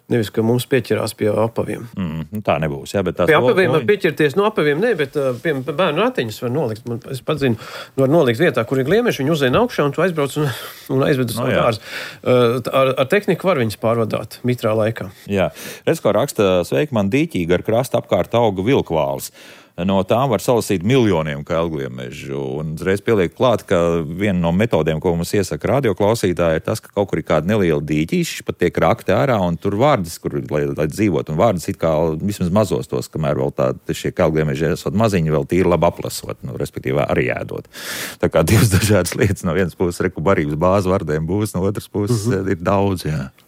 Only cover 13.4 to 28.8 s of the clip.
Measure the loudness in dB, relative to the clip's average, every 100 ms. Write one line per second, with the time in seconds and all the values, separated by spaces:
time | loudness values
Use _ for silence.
13.4 | 0 0 0 -2 0 0 0 -4 -8 -6
14.4 | -4 -2 0 0 0 -2 -10 -12 -4 0
15.4 | 0 -4 -16 -6 -2 0 2 2 0 2
16.4 | 4 4 0 -2 0 0 2 2 0 -2
17.4 | 0 0 2 0 0 -2 0 -2 0 2
18.4 | 2 2 2 2 2 -2 -2 -4 -8 -16
19.4 | -20 -20 -18 -6 0 0 2 2 2 0
20.4 | 2 0 2 0 2 4 4 2 0 -6
21.4 | -4 -2 -2 -4 -8 -8 -12 -12 -10 -8
22.4 | -6 -6 -6 -4 0 0 2 2 2 2
23.4 | 2 2 2 2 2 0 -2 -2 0 2
24.4 | 2 2 2 2 0 0 0 -2 0 -2
25.4 | -2 -4 -2 0 0 0 0 2 0 0
26.4 | 0 0 -2 -6 -4 -4 -2 -2 0 0
27.4 | 2 2 2 0 0 -2 0 -2 -2 -6
28.4 | -8 -2 -2 2